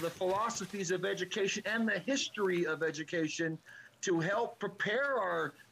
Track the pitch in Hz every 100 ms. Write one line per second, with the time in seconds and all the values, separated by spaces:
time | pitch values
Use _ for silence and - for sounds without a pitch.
0 | 165 - 185 196 233 226 180 202 175 180
1 | 196 180 180 220 196 214 202 226 226 196
2 | 196 277 - - 190 175 165 156 160 156
3 | 156 175 156 - 165 160 - - - -
4 | - 165 165 208 233 - 202 - 196 226
5 | 285 247 185 170 156 - -